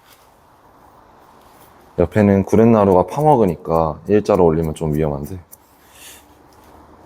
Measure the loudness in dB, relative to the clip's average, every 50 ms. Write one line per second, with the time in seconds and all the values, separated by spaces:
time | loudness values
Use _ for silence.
0 | _ _ -20 _ _ _ _ _ _ _ _ _ _ _ _ _ _ _ _ _
1 | _ _ _ _ _ _ _ _ _ _ _ _ -20 _ _ _ _ _ -4 -4
2 | -4 -2 0 0 2 2 2 0 0 0 2 2 4 4 4 2 2 4 2 2
3 | 2 0 -4 -2 0 2 2 2 2 -2 -2 -6 -6 -4 -2 -2 -2 -2 -4 -8
4 | -4 -2 -2 0 0 0 0 2 2 2 2 0 -4 -6 -6 -6 -6 -6 -4 -4
5 | -4 -4 -6 -8 -10 -12 -14 -16 -18 _ -20 _ _ _ _ _ _ _ _ -20
6 | -20 -20 -20 -20 _ _ _ _ _ _ _ -20 -20 -20 -20 -20 -20 _ -20 _
7 | -10